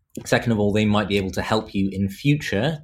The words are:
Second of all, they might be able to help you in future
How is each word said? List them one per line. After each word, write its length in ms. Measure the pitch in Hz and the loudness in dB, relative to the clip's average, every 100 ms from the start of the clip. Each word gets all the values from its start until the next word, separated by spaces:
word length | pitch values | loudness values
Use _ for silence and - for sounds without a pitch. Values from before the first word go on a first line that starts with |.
| _ - - | _ -12 0
Second 260 | 120 123 | 0 2
of 80 | 107 | 2
all, 120 | 104 | 2
they 140 | 101 107 | 2 2
might 220 | 104 98 | 2 2
be 100 | 101 | 0
able 140 | 95 | 0
to 100 | 95 | -4
help 320 | 98 110 - | -2 -2 -2
you 160 | 98 98 | -2 -2
in 180 | 95 98 | 0 -4
future 720 | - 143 147 - 98 135 160 | -2 0 0 0 -2 0 -4